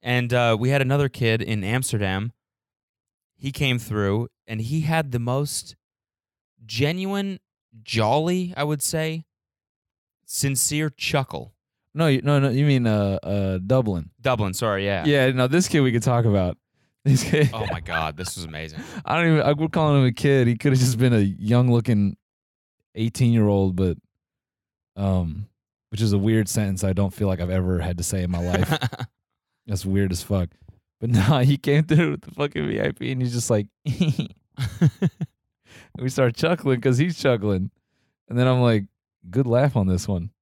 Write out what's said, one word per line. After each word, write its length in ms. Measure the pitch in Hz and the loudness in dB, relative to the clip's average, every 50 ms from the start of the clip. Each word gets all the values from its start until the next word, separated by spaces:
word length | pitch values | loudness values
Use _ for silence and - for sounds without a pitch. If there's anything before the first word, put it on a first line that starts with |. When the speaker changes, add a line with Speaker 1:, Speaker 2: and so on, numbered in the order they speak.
| _ | _
Speaker 1:
And, 300 | 123 123 123 123 120 123 | 0 -2 0 0 0 0
uh, 240 | 123 120 117 113 104 | 2 2 2 2 2
we 120 | 113 127 | 2 0
had 100 | 139 143 | 2 2
another 280 | 135 127 135 143 143 135 | 2 2 2 2 0 0
kid 320 | - - 120 113 110 113 - | -2 -2 0 0 0 0 0
in 200 | - 110 107 95 | -2 -4 -4 -2
Amsterdam. 680 | 95 113 127 131 - - 107 101 95 95 95 107 117 - _ _ _ _ _ _ _ _ _ _ _ _ _ _ _ _ _ _ _ _ | -2 -2 -2 -2 -2 -2 -2 -2 -2 -2 -2 -4 -6 -8 _ _ _ _ _ _ _ _ _ _ _ _ _ _ _ _ _ _ _ _
He 160 | _ - 139 135 | _ -10 -10 -6
came 260 | - 147 135 123 120 | -2 -2 0 0 -2
through 500 | 113 - 110 104 101 98 98 110 117 117 _ _ _ | -4 -4 -4 -2 0 0 0 -2 -4 -6 _ _ _
and 140 | - 113 110 110 | -10 -8 -8 -6
he 200 | 117 143 160 156 | -4 -4 -4 -2
had 300 | 151 160 165 160 139 123 | 0 0 -2 -2 -2 -4
the 60 | - | -4
most 580 | 117 120 123 135 147 147 - - - - - _ _ _ _ _ _ _ _ _ _ _ _ _ _ _ _ _ 120 | -4 -2 -2 -2 -4 -4 -6 -10 -10 -12 -20 _ _ _ _ _ _ _ _ _ _ _ _ _ _ _ _ _ -20
genuine, 760 | 107 107 113 139 147 170 185 190 190 196 202 196 196 190 - _ _ _ _ _ _ _ 113 110 | -12 -4 -2 -2 -2 -2 -4 -4 -4 -4 -4 -4 -6 -8 -10 _ _ _ _ _ _ _ -20 -14
jolly, 720 | - - 110 110 107 123 151 156 170 180 185 185 175 180 | -6 -2 0 0 2 2 0 0 0 -2 -2 -4 -4 -6
I 80 | - 147 | -6 -4
would 160 | 147 151 143 - | -4 -4 -4 -4
say, 420 | - - 160 156 160 160 160 160 _ _ _ _ _ _ _ _ _ _ _ _ _ _ _ _ _ _ _ _ | -4 -4 -4 -4 -4 -6 -8 -12 _ _ _ _ _ _ _ _ _ _ _ _ _ _ _ _ _ _ _ _
sincere 640 | _ - - - 139 135 127 - - 147 151 156 156 | _ -8 -4 -2 -2 -2 -2 -2 -2 -2 -2 -4 -4
chuckle. 640 | 135 _ - - - 147 135 - - 73 62 - _ _ _ _ _ _ _ _ _ | -6 _ -8 -2 -2 -2 -2 -2 -8 -12 -12 -12 _ _ _ _ _ _ _ _ _
Speaker 2:
No, 120 | 143 165 | 0 2
you, 160 | 156 139 131 - | 2 2 2 2
no, 160 | 143 147 139 | 2 2 2
no, 100 | 139 139 | 2 2
you 160 | 113 131 143 | 2 2 2
mean, 220 | 147 139 131 120 | 2 2 2 2
uh, 320 | 113 107 104 101 98 98 - - | 2 2 2 2 0 0 -2 -2
uh, 360 | - 101 101 98 95 95 92 | -4 -2 -2 0 -2 -2 -4
Dublin. 520 | 92 98 131 131 123 107 95 85 76 - _ _ | -2 0 0 2 2 0 -2 -4 -6 -10 _ _
Speaker 1:
Dublin, 340 | - 135 127 113 107 95 92 | -2 -2 0 0 -2 -4 -4
sorry, 320 | - - 110 101 98 98 | -2 -2 -2 0 0 0
yeah. 180 | 101 101 92 - | 0 -2 0 0
Speaker 2:
Yeah, 260 | 151 143 139 131 131 131 | 2 2 4 2 2 2
no, 140 | 127 127 | 0 0
this 220 | 127 139 175 185 - | 0 2 0 0 2
kid 120 | - 160 | 2 2
we 120 | 139 127 113 | 2 2 2
could 100 | 117 113 | 0 0
talk 220 | 131 123 120 117 | 2 2 2 2
about. 320 | 113 101 98 92 90 - _ _ | 2 2 2 2 0 -2 _ _
<laughs> 40 | _ _ _ _ _ _ _ _ | _ _ _ _ _ _ _ _
This 200 | 139 135 131 - | 2 2 2 2
kid. 260 | - - 156 147 127 113 | 0 2 2 2 2 0
Speaker 1:
Oh 140 | 113 110 95 87 | -2 -6 -6 -6
my 80 | 85 | -8
God, 360 | 80 85 87 82 80 78 76 | -8 -6 -4 -4 -4 -4 -6
this 200 | 73 92 92 - | -8 -10 -10 -10
was 80 | - 87 | -10 -12
amazing. 340 | 80 78 76 80 80 78 78 - - - | -12 -10 -12 -12 -12 -12 -14 -16 -14 -14
Speaker 2:
<laughs> 120 | - - | -14 -6
I 120 | - - 160 | -4 -2 0
don't 120 | 170 165 160 | 2 4 4
even, 100 | 151 - | 4 4
I, 120 | 135 151 | 2 2
we're 120 | 143 156 | 0 -2
calling 360 | 160 - 170 160 151 147 139 135 | -2 0 0 2 4 4 4 4
him 40 | |
a 60 | 127 113 | 2 0
kid. 340 | - - 147 139 135 127 | 0 2 2 4 4 4
He 100 | 120 120 | 2 0
coulda 200 | 113 - 147 131 | 2 2 2 2
just 200 | 127 127 123 123 110 | 4 2 2 2 2
been 140 | 123 127 120 | 2 4 4
a 60 | 110 | 4
young-looking 1000 | 101 98 95 - 95 107 117 120 127 127 120 117 110 - 117 104 101 98 - _ _ _ _ _ _ _ _ _ _ _ _ _ _ _ _ | 2 2 0 -2 -2 2 2 4 4 4 4 2 2 2 2 2 2 0 -2 _ _ _ _ _ _ _ _ _ _ _ _ _ _ _ _
eighteen-year-old, 800 | - 113 117 - - 131 120 117 113 107 104 101 98 98 95 92 | -4 -4 -4 0 2 2 4 4 4 4 4 4 4 2 2 2
but, 240 | 90 95 92 82 - _ _ _ _ _ _ _ _ _ _ _ _ _ _ _ _ _ _ _ | 0 0 0 0 -4 _ _ _ _ _ _ _ _ _ _ _ _ _ _ _ _ _ _ _
um, 540 | - 101 98 95 92 87 82 78 90 104 - _ _ _ _ _ _ _ _ | -4 0 0 0 0 0 -2 -6 -8 -12 -14 _ _ _ _ _ _ _ _
which 100 | - 101 | -6 -2
is 120 | 113 107 101 | 0 0 2
a 60 | 101 | 2
weird 300 | 98 110 110 113 107 95 | 2 2 2 2 0 0
sentence 360 | - - 107 98 95 92 - | -2 -2 -2 -2 -4 -2 -2
I 80 | 95 95 | -2 0
don't 200 | 90 101 95 - | 0 -2 -2 -2
feel 140 | - 107 | -2 -2
like 140 | 98 92 85 | -2 0 -2
I've 100 | 87 87 | -2 -2
ever 300 | 92 92 92 90 92 87 | -2 0 0 0 0 -2
had 180 | 82 90 87 87 | -2 -4 -4 -6
to 60 | 87 | -6
say 180 | - - 95 90 | -4 -4 -4 -2
in 80 | 90 | -2
my 80 | 90 85 | -2 -2
life. 380 | 87 90 90 87 92 - 160 151 - 120 - - 120 - _ _ _ | -2 -2 0 0 0 0 -2 -2 -2 -6 -6 -6 -12 -14 _ _ _
Speaker 1:
<laughs> 400 | _ _ _ _ _ _ _ _ | _ _ _ _ _ _ _ _
Speaker 2:
That's 180 | - 104 92 95 | -8 -8 -6 -4
weird 280 | 95 95 98 101 95 92 | -2 0 0 0 0 -2
as 100 | 90 - | -6 -4
fuck. 280 | - 101 95 90 85 _ _ _ - - _ _ _ _ _ | -2 -2 -2 -2 -4 _ _ _ -20 -20 _ _ _ _ _
But 100 | - 117 | -4 0
<laughs> 0 | |
nah, 300 | 120 107 95 107 156 139 | 2 2 4 4 2 4
he 160 | 123 135 143 139 | 4 2 2 2
came 240 | - 143 143 147 156 | 0 2 2 2 2
through 300 | 160 160 151 170 151 143 | 4 4 4 4 2 0
with 80 | - | -6
the 100 | - - | -8 -14
fucking 380 | - - 143 147 - 160 151 143 | -6 -6 -6 -4 -4 -4 -4 -4
V 120 | - 104 | -2 -2
I 120 | - 143 - | -2 -4 -4
P 180 | - 123 123 | -6 -6 -6
and 100 | 135 127 | -4 -2
he's 120 | 127 123 120 | -4 -2 -2
just 180 | 120 117 - | -4 0 0
like, 160 | 120 107 101 101 _ | 0 0 0 -2 _
<laughs> 80 | _ _ | _ _
Speaker 1:
<laughs> 60 | 151 127 - 180 156 139 - 156 - - _ _ _ _ - 131 107 - - 180 139 - - - 160 _ _ 165 - _ _ _ _ _ _ _ _ - - - _ _ - | -6 -2 0 0 0 0 -2 -6 -8 -10 _ _ _ _ -8 -6 -6 -2 2 2 2 2 2 -2 -2 _ _ -12 -12 _ _ _ _ _ _ _ _ -20 -20 -20 _ _ -8
Speaker 2:
we 100 | 123 131 | -6 -4
start 280 | 127 - 131 127 117 | 0 2 2 2 2
chuckling 440 | - - 160 175 165 - 139 131 123 | 0 0 0 0 0 2 0 0 2
'cause 180 | 110 135 131 123 | 2 2 2 4
he's 200 | 151 180 165 - | 2 0 0 0
chuckling. 540 | - 143 123 113 95 104 101 92 92 104 _ _ _ _ _ _ _ _ _ _ _ _ | 2 2 2 2 2 0 0 0 -2 -4 _ _ _ _ _ _ _ _ _ _ _ _
And 100 | - 120 | -2 0
then 80 | 123 | 2
I'm 140 | 127 127 127 | 2 4 4
like, 240 | 123 120 113 107 98 101 _ _ _ _ _ _ _ 90 | 4 4 2 2 0 -4 _ _ _ _ _ _ _ -6
"Good 200 | 90 120 135 123 | -2 -2 0 2
laugh 260 | 117 120 135 143 127 | 2 2 2 2 2
on 120 | 120 98 95 | 2 2 2
this 180 | 90 87 - | 2 0 0
one." 240 | - 101 90 85 104 _ _ | -2 -4 -4 -4 -8 _ _